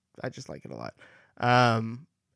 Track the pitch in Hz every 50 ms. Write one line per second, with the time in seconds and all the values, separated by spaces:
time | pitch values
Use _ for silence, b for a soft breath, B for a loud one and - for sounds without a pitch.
0 | _ _ _ - - 131 - - 131 - - - - - - 57 58 - - b
1 | b b b b b b b b - 123 123 123 123 120 113 113 113 113 117 123
2 | 160 - _ _ _ _ _